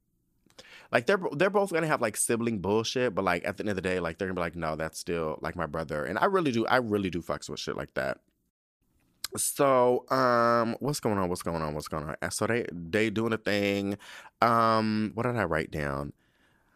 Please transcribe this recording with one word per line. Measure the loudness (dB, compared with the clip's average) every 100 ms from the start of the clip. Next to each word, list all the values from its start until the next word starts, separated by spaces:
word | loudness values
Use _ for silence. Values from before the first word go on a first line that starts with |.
| _ _ _ _ _ -20 -20 -20 0
like, | 2
they're, | 4 2 0
they're | 2 2
both | 2 0
gonna | 0 0
have, | 0
like, | 0 0
sibling | 0 0 0 0
bullshit, | 2 2 0 0 0
but, | 0
like, | 2 0
at | -2 -4
the |
end | -4
of |
the | -2
day, | 0 0
like, | -2 -2
they're | -4
gonna |
be | -2
like, | -4 -2
"No, | -4
that's | -2 -4 -6
still, | -4 -2 -2 -4
like, | -6
my | -4
brother." | -4 -4 -4 -4
And | -4 0
I |
really | 0 0 0
do, | 0 2
I | 0
really | 2 0 0
do | -4
fucks | -4 -6 -8
with | -10
shit | -6 -6
like | -6
that. | -4 -4 -6 _ _ _ _ _ _ _ _ _ _ -10 -6
So, | -2 2 4 6 6 4 2
um, | 2 4 4 4 4 2 -2
what's | -4 -2
going | 0 0
on? | 0
What's | -2
going | -2 -2
on? | -2
What's | -4 -6
going | -6 -6
on? | -6
Uh, | -6
so | -2
they, | 0 0 -4
they | -8 -2 0 0
doing | 0 0
a | 0
thing. | 0 2 2 0 -2 -4 -10 -20 -10 0
Um, | 4 6 4 4 2 0 -2
what | -2
did | -2 0
I |
write | 0 0 -2
down? | -4 -4 -4 -6 -12 _ _ _ _ _